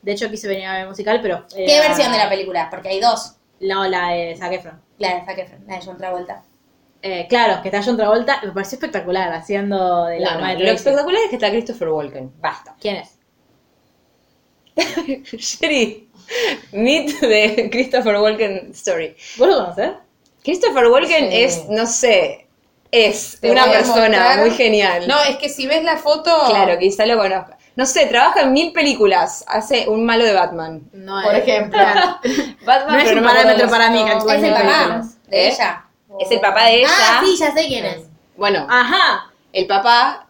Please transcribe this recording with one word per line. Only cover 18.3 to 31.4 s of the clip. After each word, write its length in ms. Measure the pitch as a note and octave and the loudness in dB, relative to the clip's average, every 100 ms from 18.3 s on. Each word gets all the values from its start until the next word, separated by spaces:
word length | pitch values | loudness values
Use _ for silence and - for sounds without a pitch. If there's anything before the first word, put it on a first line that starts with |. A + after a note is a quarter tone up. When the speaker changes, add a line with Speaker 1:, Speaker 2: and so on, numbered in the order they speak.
| G#3+ G#3+ F#3+ - | 0 -4 -4 -12
Speaker 3:
story. 440 | - G3+ E3+ D#3+ - - - | -12 -6 -4 -6 -12 -20 0
Speaker 1:
¿Vos 120 | D4 | 2
lo 60 | D#4 | 2
conocés? 340 | F3+ F3 C4+ G4 _ _ _ _ | 0 -4 -6 -6 _ _ _ _
Speaker 3:
Christopher 420 | - F4+ A#4 C#4 A#3 | -6 0 0 4 4
Walken 440 | B3+ E4+ D#4+ B3 | 4 4 0 2
Speaker 4:
Sí. 120 | A3+ | 2
Speaker 3:
es, 260 | B3+ B3+ - | 2 0 -4
no 180 | G#3+ A3+ | -2 -2
sé, 600 | - B3 G3+ D3+ A2+ _ _ _ _ _ | 0 4 4 2 -6 _ _ _ _ _
es 480 | A#3+ G#3 - - - | 2 2 0 -10 -6
Speaker 4:
Te 100 | A#3 | 0
Speaker 3:
una 160 | B3 C4 | 4 4
Speaker 4:
voy 80 | |
a 40 | G#3+ | 4
Speaker 3:
persona 400 | B3 A#3 A3 G#3 | 4 2 4 4
Speaker 4:
mostrar. 220 | F3+ F3 | 4 4
Speaker 3:
muy 100 | A3+ | 2
genial. 540 | A3+ A#3 G#3+ G3 F3 F3 | 2 2 4 2 0 0
Speaker 4:
No, 140 | D4 | 0
es 120 | C#4+ C4+ | 0 -2
que 120 | D4 | -8
si 180 | C#4+ C4 | -8 -2
ves 180 | D#4 | -2
la 120 | E4 D#4+ | 0 -2
foto 340 | D4 D#4 D#4+ E4 C4 | 0 -2 2 2 4
Speaker 3:
Claro, 300 | G#3 F#3+ F3 | 2 2 2
quizá 260 | F#3 G3 A3 | 0 0 0
lo 100 | A#3 | 2
conozca. 380 | G3 F#3+ F#3 - _ - | 0 -2 -8 -20 _ -4
No 100 | C4+ | -2
sé, 200 | E4+ C#4 | 2 2
trabaja 360 | A#3 C4+ F#4+ | 4 4 4
en 100 | C4+ | 2
mil 200 | C4+ E4+ | 2 0
películas, 720 | E4+ D4 A#3 G#3 F#3 E3 - - | 0 0 2 2 2 0 -6 -6
hace 400 | G#3+ G#3+ B3+ G#3+ | -6 -2 -2 0
un 160 | A3 | -2
malo 200 | A#3 A3+ | 0 2
de 80 | A#3 | 2
Batman. 500 | F#3+ E3+ E3+ D#3+ D#3+ - | 2 0 -4 -10 -12 -18
Speaker 1:
No, 300 | - F#3+ G3 | -20 -10 -4
Speaker 4:
Por 120 | G#3 | 0
Speaker 1:
eh, 40 | |
Speaker 4:
ejemplo. 400 | G#3 | 2